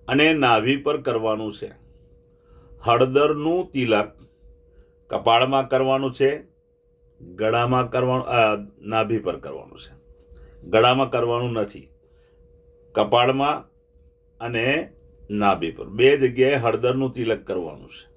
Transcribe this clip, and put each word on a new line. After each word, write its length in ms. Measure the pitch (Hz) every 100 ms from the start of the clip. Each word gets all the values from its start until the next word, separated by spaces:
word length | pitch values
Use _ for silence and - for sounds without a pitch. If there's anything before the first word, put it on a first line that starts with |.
| -
અને 260 | 135 156
નાભી 440 | 160 127 110 113 139
પર 240 | 147 147
કરવાનું 520 | 131 113 110 107 107
છે. 180 | 101 104 - _ _ _ _ _ _ _ - - -
હળદરનું 880 | 113 120 131 135 151 147 151 180 180
તિલક 440 | 139 117 104 107 - - _ - - _ _ _ _ _
કપાળમાં 600 | 104 113 117 131 135 127
કરવાનું 440 | 131 131 135 139
છે, 300 | 127 135 151 - _ _ _ _ _ _ _
ગળામાં 680 | 85 90 110 117 120 127 120
કરવાનું, 340 | 127 127 127 -
અ, 140 | 120 110 104 101 _
નાભી 380 | 104 113 107 113
પર 200 | 92 73
કરવાનું 400 | 71 69 - -
છે. 160 | - - _ - _ - - - -
ગળામાં 440 | 110 123 131 127
કરવાનું 420 | 120 117 120 123
નથી, 360 | 113 104 - - _ _ _ _ _ _ _ _ _ _ 107
કપાળમાં 680 | 107 120 123 135 143 151 - _ _ _ _ _ _ _
અને 500 | 117 120 123 151 - _ _ _ -
નાભી 420 | 104 101 87 82
પર 140 | 80 -
બે 320 | 104 131 143
જગ્યાએ 380 | 127 120 131 143
હળદરનું 580 | 117 104 123 127 135
તિલક 300 | 127 113 104
કરવાનું 460 | - 92 80 73 -
છે. 200 | - -